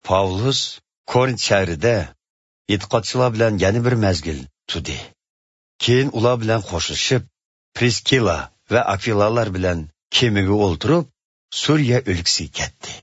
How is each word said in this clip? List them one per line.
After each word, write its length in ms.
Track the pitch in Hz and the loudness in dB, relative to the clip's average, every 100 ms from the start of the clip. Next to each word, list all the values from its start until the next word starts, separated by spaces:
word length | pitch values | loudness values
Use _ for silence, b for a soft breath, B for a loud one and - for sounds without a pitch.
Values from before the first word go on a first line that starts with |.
Pavlus 560 | - 92 98 95 127 135 - - _ _ - | 0 0 0 -2 -2 -2 -6 -12 _ _ -2
Korint 320 | 123 131 110 | 0 0 -2
shahrida 560 | - 101 92 80 113 110 76 - _ _ _ _ - | 0 2 2 0 0 0 -2 -12 _ _ _ _ -4
e'tiqodchilar 640 | 101 - 117 104 127 127 | -4 0 -2 -2 0 0
bilan 220 | 110 113 104 | 2 2 2
yana 240 | 92 113 | 2 2
bir 120 | 120 | 0
mazgil 440 | 117 101 85 82 73 65 _ | 2 2 0 -4 -8 -12 _
turdi. 340 | - - - 67 - _ _ _ _ _ _ _ | -10 -8 -8 -10 -12 _ _ _ _ _ _ _
Keyin 280 | - 123 139 | 2 2 2
ular 260 | 113 117 123 | 2 2 2
bilan 240 | 110 113 | 0 -2
qo'shilishib, 600 | 95 85 - 78 - 127 - _ _ _ _ - | -2 -6 -4 -4 0 0 -2 _ _ _ _ -2
Priskila 640 | 120 113 - 135 104 78 64 _ _ | 0 0 0 2 2 0 -6 _ _
va 140 | 120 | 0
Akvilalar 640 | 98 98 - 104 104 117 110 | 0 -2 0 2 2 2 -2
bilan 280 | 92 92 87 78 _ _ | -2 -2 -2 -6 _ _
kemaga 460 | - 123 101 95 104 | 0 2 2 2 2
o'ltirib, 500 | 101 78 - 170 143 _ _ _ _ | 2 0 0 0 0 _ _ _ _
Suriya 460 | - - 151 127 123 | -6 0 2 2 0
o'lkasiga 520 | 101 90 85 - 78 | 0 -2 -2 -4 -6
ketdi. 380 | - - _ - - | -8 -10 _ -18 -18